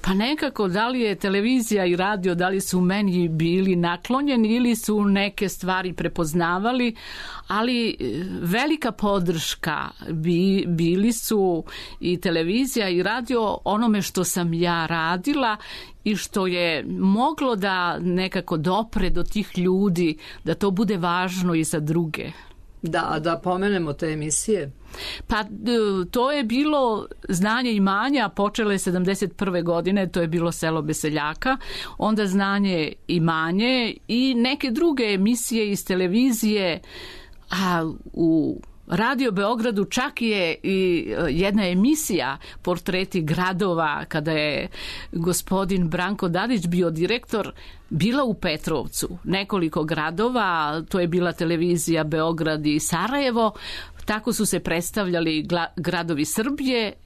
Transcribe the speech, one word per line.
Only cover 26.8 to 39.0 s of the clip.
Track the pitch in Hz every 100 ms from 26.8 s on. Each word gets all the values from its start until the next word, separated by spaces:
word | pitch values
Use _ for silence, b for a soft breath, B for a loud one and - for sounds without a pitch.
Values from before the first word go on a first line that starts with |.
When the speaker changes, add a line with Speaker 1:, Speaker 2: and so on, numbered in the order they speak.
| 254 208 - - -
Speaker 1:
Znanje | 175 208 233 247
i | 214
manje, | 196 196 247 285
a | 208
počelo | - 202 202 214
je | 196
sedamdeset | 196 180 180 196 190 -
prve | 202 175
godine, | 170 170 170 202 185
to | 180
je | 170
bilo | 170 170
Selo | - 160 160
bez | 151 156
seljaka, | 156 151 147 160 262 262 B B B B
onda | 208 214 202
Znanje | 190 196 202 196 175 156 - -
i | 175
manje | 165 160 165 185 240 262 226 - -
i | 226 262
neke | 240 240 285 269
druge | 233 339 269 220
emisije | 196 196 240 - 226 214
iz | 202 -
televizije, | 185 185 208 262 226 214 214 185 165 B B B B B B -
a | 180 190 175 160 - -
u | - 165 160 139 - - - -
Radio | 175